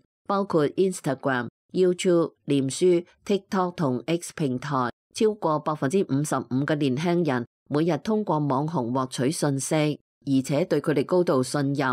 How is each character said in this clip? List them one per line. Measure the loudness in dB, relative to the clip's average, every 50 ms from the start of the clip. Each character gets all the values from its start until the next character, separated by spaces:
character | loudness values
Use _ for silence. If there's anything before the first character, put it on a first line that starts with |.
| _ _ _ _ _
包 | -4 -2 -2
括 | -2 0 2 2 2 2
Instagram、 | 2 0 0 0 0 -2 -4 -4 -4 -2 -2 -2 -2 -2 -4 -6 -10 _ _ _ 0
YouTube、 | 2 2 2 2 2 2 2 4 4 2 0 -4 _ _
臉 | -2 0 0 0 -2
書、 | -2 2 4 4 4 2 0 -4 _ _ _
TikTok | -2 -2 -2 -2 _ -2 -2 -2 -2 -2
同 | -2 -2 0 -2 -2 -2
X | -4 -4 -4 -4 -10 -6
平 | -4 -2 -2 -2 -4
台， | -4 -4 -2 -2 -2 -2 -4 _ _ _
超 | _ 0 0 0 0
過 | 0 -2 -2 -2 -2
百 | -2 -4 -4
分 | -2 -2 0
之 | 0 0 0
五 | 0 0 -2
十 | 0 -2 -2
五 | -4 -2 -2 -2 -2 0
嘅 | 0 0
年 | 0 0 0 0
輕 | 0 0 0 2 2 2
人 | 0 0 -2 -4 -6 _ _ _ -4
每 | -2 0 0
日 | 0 0 -2
通 | -2 -2 -2 -2
過 | 0 0 0 0
網 | 0 0 0 0 -2
紅 | -2 -2 -2 -2 -2
獲 | -2 -2 -2 -2
取 | -2 -2 -2 -2
信 | 0 0 0 0 0 -2
息， | -2 -2 0 0 0 0 -2 -4 _ _ _ _ _
而 | 0 0 0
且 | 2 0 0 0 0
對 | 0 0 0
佢 | 0 0 0
哋 | 0 0
高 | 2 2 2 2
度 | 4 2 2
信 | 0 0 -2 -2 0 0 0
任。 | 0 0 -2